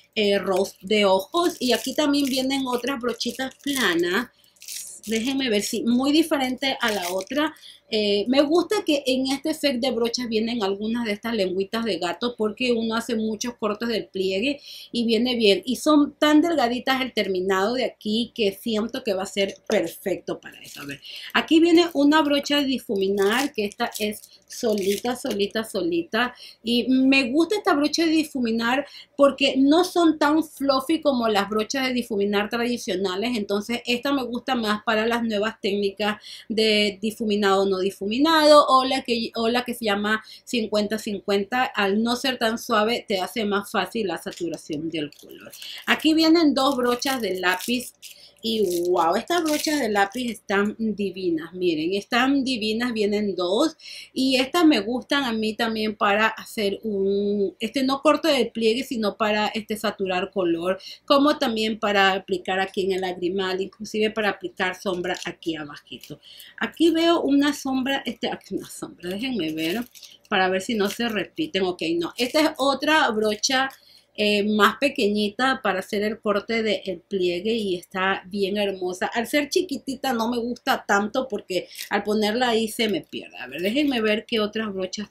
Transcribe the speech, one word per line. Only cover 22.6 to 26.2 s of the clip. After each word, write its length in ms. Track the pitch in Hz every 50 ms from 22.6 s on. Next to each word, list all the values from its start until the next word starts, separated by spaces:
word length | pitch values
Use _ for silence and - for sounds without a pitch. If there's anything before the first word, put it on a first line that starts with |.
| 285
difuminar 880 | 262 269 226 - - 226 196 190 190 196 202 196 202 220 254 285 285 -
que 120 | - 208
esta 260 | 202 - - 240 - - -
es 420 | 214 208 208 - - - - - _ -
solita, 680 | - - - 233 214 214 185 196 202 202 - 240 254
solita, 480 | 247 - 269 220 202 202 202 - 220 220
solita. 680 | 220 - 208 175 165 175 170 165 - - 220